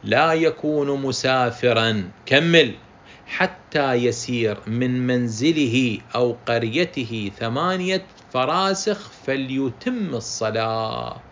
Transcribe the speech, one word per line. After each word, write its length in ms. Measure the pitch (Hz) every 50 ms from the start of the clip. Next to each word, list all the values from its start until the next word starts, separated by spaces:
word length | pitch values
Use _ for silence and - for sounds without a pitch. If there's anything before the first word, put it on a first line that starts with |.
| -
"لا 280 | 104 107 127 156 165
يكون 680 | 160 160 165 156 - - - 151 151 147 143 139 139 139
مسافرا"، 1080 | 135 135 127 - - 131 131 131 127 120 117 - - 123 117 113 113 113 110 104 92 87 - - -
كمل، 480 | - 135 139 165 170 170 165 147 117 98 - - - - - - - - - -
"حتى 680 | - - - 185 185 - - - - - 151 139 135 127
يسير 640 | 123 120 120 110 113 - - 123 117 113 107 107 110 -
من 400 | 107 110 120 123 127 127 127 127
منزله 920 | 127 127 123 123 117 110 110 123 160 165 156 143 120 113 127 131 120 107 95 - - -
أو 220 | 123 123 123 117 - -
قريته 840 | - 117 117 117 113 113 135 135 - - 139 123 107 117 110 104 98 101 -
ثمانية 680 | 117 113 117 139 165 180 185 185 180 185 190 185 190 - - - - -
فراسخ 760 | - 127 127 131 165 180 190 196 190 190 - 214 202 202 - - - - -
فليتم 880 | - 135 135 135 127 135 135 135 131 120 - - 247 254 240 208 170 131
الصلاة". 1000 | 113 104 - - - 110 110 107 113 113 113 113 113 110 110 117 120 120 - - - - -